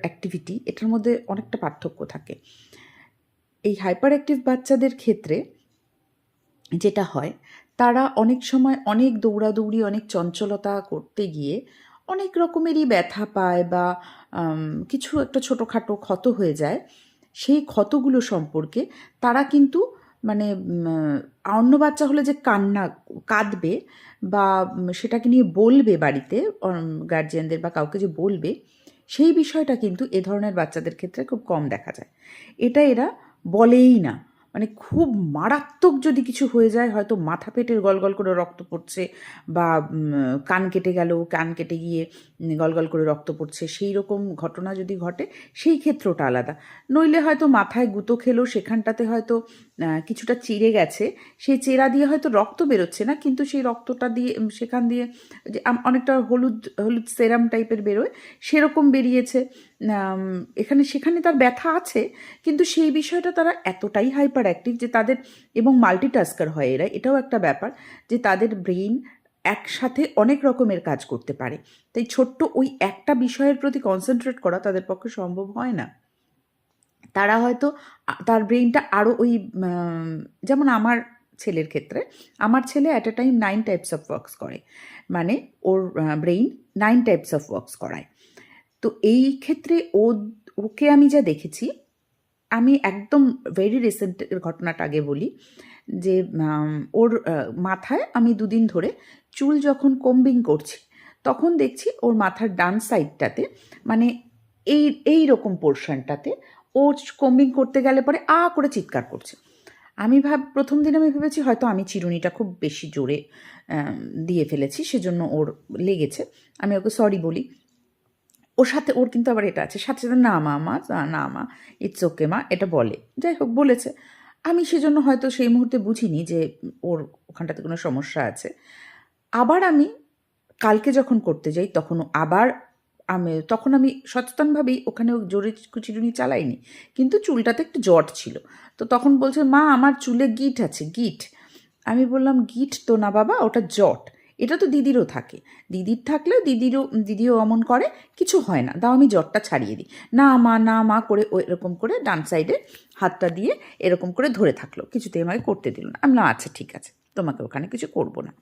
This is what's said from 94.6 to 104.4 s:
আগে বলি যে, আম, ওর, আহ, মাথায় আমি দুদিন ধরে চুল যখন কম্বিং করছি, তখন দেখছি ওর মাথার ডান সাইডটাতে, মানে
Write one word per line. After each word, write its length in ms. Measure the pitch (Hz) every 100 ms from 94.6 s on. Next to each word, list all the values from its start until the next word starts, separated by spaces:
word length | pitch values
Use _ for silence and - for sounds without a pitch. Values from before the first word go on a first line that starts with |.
| 175 160
আগে 160 | 160 151
বলি 380 | 143 143 214 - _ - - - -
যে, 300 | 185 185 185 185 160
আম, 440 | 156 151 151 151 -
ওর, 340 | - 233 226 -
আহ, 220 | 156 113
মাথায় 520 | - 185 190 - 330 587
আমি 200 | 254 233
দুদিন 320 | 208 214 226 226
ধরে 260 | 180 190 - - - _
চুল 280 | - 277 294
যখন 380 | 285 269 269 262
কম্বিং 440 | 254 254 254 247
করছি, 360 | 233 151 - - _ _ - _
তখন 320 | - 262 339 330
দেখছি 340 | 262 254 453 -
ওর 120 | 240
মাথার 420 | 220 190 185 220 180
ডান 240 | 180 208
সাইডটাতে, 640 | 220 214 147 - 127 - - - _ - -
মানে 360 | 226 240 240 - _